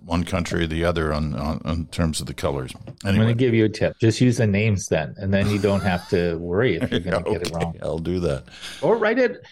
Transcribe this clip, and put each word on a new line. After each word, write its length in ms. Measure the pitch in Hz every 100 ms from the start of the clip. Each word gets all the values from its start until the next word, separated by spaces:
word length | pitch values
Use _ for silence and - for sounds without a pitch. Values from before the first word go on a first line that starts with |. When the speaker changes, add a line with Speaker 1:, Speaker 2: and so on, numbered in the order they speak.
Speaker 1:
one 200 | 85 85
country 400 | 85 92 85 87
or 40 | 82
the 160 | 82
other 300 | 85 85 80
on, 200 | 76 76 58
on, 260 | 73 - -
on 200 | 85 80
terms 320 | - 82 76
of 80 | 67
the 60 |
colors. 400 | 71 80 69 64 -
Speaker 2:
I'm 180 | - -
gonna 140 | 101 98
Speaker 1:
Anyway. 140 | 113 117
Speaker 2:
give 180 | 127
you 120 | 113 110
a 40 |
tip. 280 | - 90 -
Just 220 | 113 -
use 160 | 123 117
the 100 | 110
names 400 | 98 110 95 -
then, 260 | 85 78 -
and 160 | 98
then 160 | 98 101
you 100 | 101
don't 220 | 98 98
have 260 | 92 90 -
to 280 | 92 87 82
worry 380 | 87 92 123 82
if 160 | -
you're 80 | 113
gonna 240 | 87 104
Speaker 1:
<laughs> 60 | 85
Speaker 2:
get 100 | 107
it 100 | 87
Speaker 1:
Okay, 120 | 82 85
Speaker 2:
wrong. 100 | -
Speaker 1:
I'll 180 | 76 80
do 200 | 82 90
that. 220 | 82 67 - - - -
Speaker 2:
Or 160 | 156 226
write 220 | 214 233
it, 180 | 247 247 -